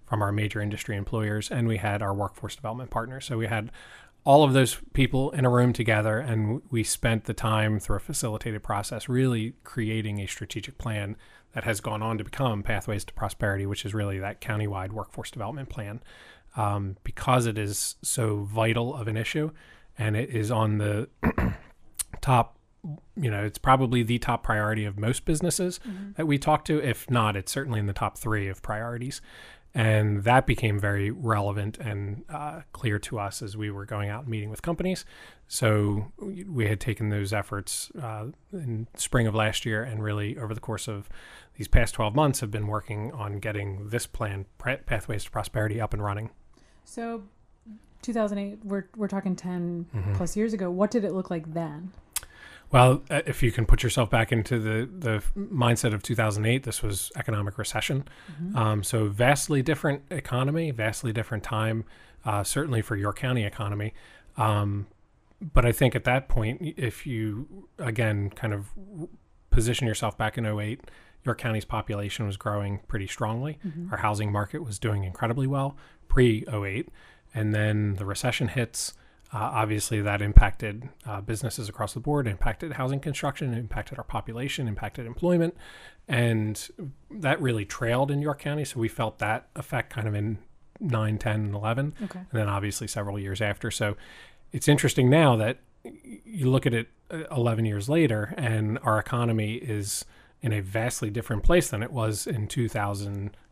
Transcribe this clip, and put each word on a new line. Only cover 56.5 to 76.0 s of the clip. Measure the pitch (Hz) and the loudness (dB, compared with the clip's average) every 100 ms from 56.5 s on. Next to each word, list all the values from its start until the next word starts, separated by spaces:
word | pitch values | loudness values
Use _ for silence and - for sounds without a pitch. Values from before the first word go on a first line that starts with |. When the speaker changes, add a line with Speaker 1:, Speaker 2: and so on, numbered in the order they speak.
| 127 | 0
Speaker 1:
this | 123 - | 0 -4
was | 107 101 - - | -2 -2 -6 -6
economic | 120 107 101 101 | -2 -2 -2 -4
recession. | 104 110 - 139 139 - - | -4 -2 -2 -2 -4 -12 -16
Speaker 2:
Mm-hmm. | 151 175 196 | -10 -4 0
Speaker 1:
Um, | 110 107 | 2 2
so | 95 113 107 | 0 0 0
vastly | 101 123 143 - 143 | 4 4 4 2 0
different | 131 151 160 139 - | 2 0 0 -2 -4
economy, | 160 - 123 135 160 165 | -8 -4 -2 0 0 -2
vastly | 117 110 107 123 | -2 -2 -2 -2
different | 113 110 110 | -4 -4 -4
time, | - 110 110 110 - - - - 117 | -2 -2 0 -2 -4 -12 -20 -10 -2
uh, | 104 | -2
certainly | 98 139 156 117 | 0 -2 0 0
for | - 104 | 0 -2
York | 101 101 | -2 -2
County | 131 127 101 | 0 0 0
economy. | - 101 101 107 - - - - - | -2 -4 -2 -4 -8 -16 -20 -12 -2
Um, | 107 104 104 101 101 - _ _ _ - | 2 2 0 -2 -6 -14 _ _ _ -14
but | 165 - 120 | 0 4 4
I | |
think | 113 127 117 | 4 2 2
at | 127 | 2
that | 131 - | 2 4
point, | - 107 131 | 2 2 -2
y-, | 160 - | -6 -4
if | 120 - - | -4 -4 -6
you, | 113 110 104 147 190 - - | -4 -4 -4 -8 -14 -18 -8
again, | 135 110 110 104 101 | -4 0 0 0 -2
kind | - 113 | -4 -4
of | 104 101 - 196 190 | -4 -6 -10 -12 -12
r-, | - - _ _ _ | -12 -14 _ _ _
position | - 113 117 117 | 6 6 2 0
yourself | 107 110 - | 0 -2 0
back | 110 - | -2 0
in | 110 | -2
oh | 104 | -2
eight, | 104 123 - - - - - | -4 -6 -10 -20 -20 -6 -4
York | 113 | -2
County's | 120 110 - | 0 -2 -2
population | 110 - 101 101 - 107 | -4 -2 -2 -4 -4 -4
was | 98 | -2
growing | 107 104 101 98 - | -2 -2 -2 -4 -4
pretty | 104 95 | -4 -4
strongly. | - 110 117 143 151 | -4 -2 -2 -4 -6
Speaker 2:
Mm-hmm. | 196 156 175 | -8 -8 -6
Speaker 1:
Our | 208 | -2
housing | - 104 107 | 0 0 0
market | 101 104 151 | 0 -2 -4
was | 139 98 | -8 -4
doing | 113 104 | -2 -2
incredibly | 92 87 117 120 135 | -2 -2 -2 0 0
well | 139 135 - - - | 0 -2 -6 -16 -16